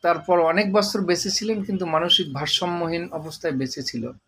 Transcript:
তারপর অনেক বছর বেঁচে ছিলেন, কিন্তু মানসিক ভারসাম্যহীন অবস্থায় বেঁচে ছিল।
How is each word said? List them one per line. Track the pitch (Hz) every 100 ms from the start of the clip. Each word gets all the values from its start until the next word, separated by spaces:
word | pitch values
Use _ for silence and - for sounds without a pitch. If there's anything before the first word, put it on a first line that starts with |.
তারপর | 175 165 156 175
অনেক | 160 170 208
বছর | 202 202 214
বেঁচে | 180 175 202
ছিলেন, | 190 214 214
কিন্তু | 202 190 175
মানসিক | 160 175 - 160
ভারসাম্যহীন | 139 147 - 180 175 170 170 170
অবস্থায় | 165 156 151 170
বেঁচে | 135 131 143
ছিল। | 131 123 117 -